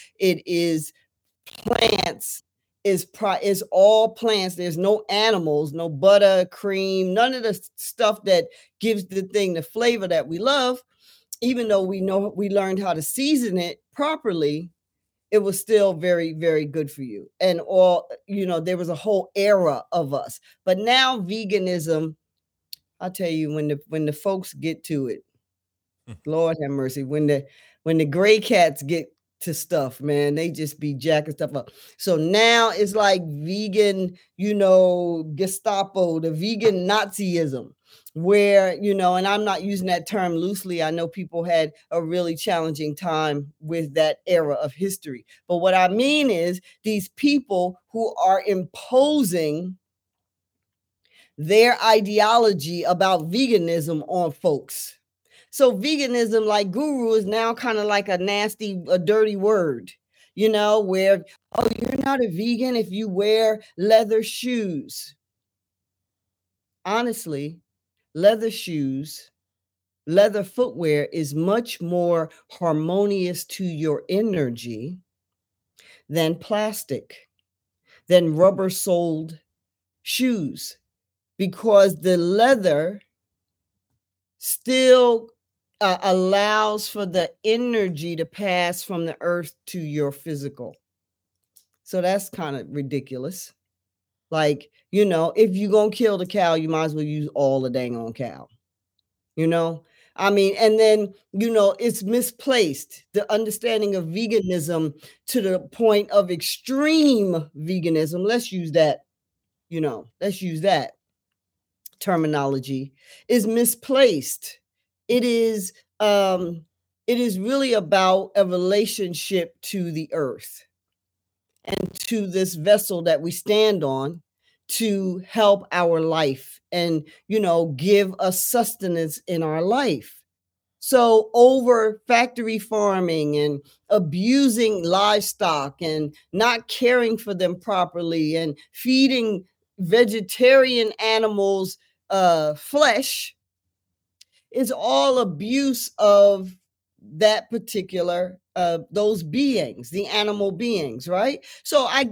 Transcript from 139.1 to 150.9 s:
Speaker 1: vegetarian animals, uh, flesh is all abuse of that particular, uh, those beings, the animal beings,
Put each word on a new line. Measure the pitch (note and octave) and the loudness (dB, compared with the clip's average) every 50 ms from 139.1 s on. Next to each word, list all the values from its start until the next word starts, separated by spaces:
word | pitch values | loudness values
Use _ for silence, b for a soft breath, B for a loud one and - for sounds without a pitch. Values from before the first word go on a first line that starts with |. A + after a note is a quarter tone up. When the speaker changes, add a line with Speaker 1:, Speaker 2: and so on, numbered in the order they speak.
| C4 B3 A3+ A3 G#3 F#3 F#3 _ _ _ _ _ _ - | 2 2 0 -2 -2 -4 -6 _ _ _ _ _ _ -8
Speaker 1:
vegetarian | F#3 D#3+ G3 A#3 B3 G#3 G#3+ A3+ F#3+ F3+ - - B3+ B3 C4+ C4+ C4 C4 B3 A#3+ A3+ G#3+ - - | -4 2 4 4 4 4 2 -4 -6 -6 -2 4 6 6 8 8 6 4 2 0 0 -2 -2 -4
animals, | G#3+ A3 A3 A3 A3+ G#3+ G#3 G3+ G3 G3 G3 F#3+ F#3+ F#3 - - _ _ _ _ _ - | -2 0 0 2 2 0 0 0 0 0 0 0 -2 -6 -8 -12 _ _ _ _ _ -4
uh, | F#3+ F#3+ F#3 F3+ E3+ D#3+ D#3 D3+ D3+ | 0 4 4 4 4 4 2 -2 -4
flesh | D3 - - - C#4+ D4+ C4+ A3 A#3 C4+ - - - - - - _ _ _ _ _ _ _ _ _ _ _ _ _ _ _ _ _ _ _ _ _ _ _ | -6 -6 -2 2 2 4 4 4 2 -2 -4 -6 -8 -10 -12 -14 _ _ _ _ _ _ _ _ _ _ _ _ _ _ _ _ _ _ _ _ _ _ _
is | - - C4 - | -4 -4 -2 -2
all | B3+ - E3 B3 C4+ C4+ C#4 C#4 B3+ B3+ | -4 -4 -2 0 2 2 2 2 2 2
abuse | A#3 F#3+ D3+ C#3+ G3 A3 B3 C#4 C#4 C4+ B3+ A#3 - - - - | 0 -2 -4 -8 -6 -2 -2 0 0 0 -2 -4 -6 -8 -2 2
of | G#3 G#3 G3+ G3+ G3+ G3+ G3+ F#3+ F#3+ F#3 F#3 _ _ _ _ _ _ _ _ _ | 4 6 8 10 8 8 6 4 -2 -10 -14 _ _ _ _ _ _ _ _ _
that | - G#2 C3+ D#3 G#3+ G#3+ G#3+ G#3+ - - | -20 -14 -2 2 4 4 4 2 -2 -4
particular, | A3+ A3+ A3+ - - G#3 F#3 F#3+ F#3 F3+ E3+ F3 F3 F3 F#3 F3+ F3+ - _ _ - | -6 -8 -6 -6 -6 -6 -6 -6 -4 -4 -2 -2 -2 -2 -2 -4 -8 -14 _ _ -4
uh, | F#3 F3+ E3+ E3+ E3 - - | -2 0 0 0 -2 -4 -4
those | - G#3 G#3 G#3+ A3 F#3 E3 | -2 0 0 2 0 -2 -4
beings, | D3+ D#3 B3 C#4+ C#4 B3+ G3 D3+ A#2+ - B2 A#2+ A#2+ | -4 -2 0 0 2 2 0 -2 -4 -6 -12 -14 -10
the | D#3 G3 G3+ C3+ | -6 -6 -6 -4
animal | F3 G#3+ G#3 G#3 G#3 G#3 G3 G3 | -2 -2 -2 -2 -2 -2 -2 -4
beings, | F#3+ E3 A#3+ A#3+ A3+ F#3 D3+ C3 | -4 -4 -4 -2 -2 -2 -4 -6